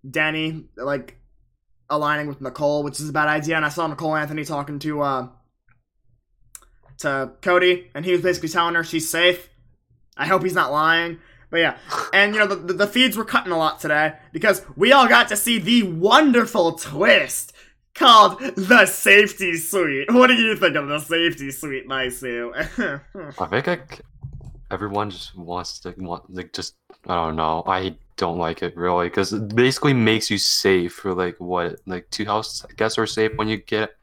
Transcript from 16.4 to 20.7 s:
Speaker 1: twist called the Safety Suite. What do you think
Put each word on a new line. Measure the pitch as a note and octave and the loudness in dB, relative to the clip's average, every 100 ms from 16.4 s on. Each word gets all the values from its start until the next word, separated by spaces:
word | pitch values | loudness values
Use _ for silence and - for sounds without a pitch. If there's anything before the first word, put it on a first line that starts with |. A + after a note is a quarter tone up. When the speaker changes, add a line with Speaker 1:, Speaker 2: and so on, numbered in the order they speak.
| G#3+ A3 E3 | 2 0 0
Speaker 1:
twist | E3 - C#3+ G#3+ G#3 C#3 - - - - _ _ - | -2 -10 0 4 4 2 -8 -10 -18 -20 _ _ 2
called | C#4 A3+ G3 F#3 C4 - | 6 8 8 4 -8 -6
the | F#3+ A#3+ F#3+ | 4 6 6
Safety | - G#3+ G3+ G#3 - F#3+ E3 | 2 4 6 6 0 -4 -4
Suite. | - G3 D#3+ C3+ C#3+ | -4 -2 0 -2 2
What | A#3+ B3+ | 6 6
do | A#3+ | 6
you | A3+ G#3 | 2 2
think | F#3 | 2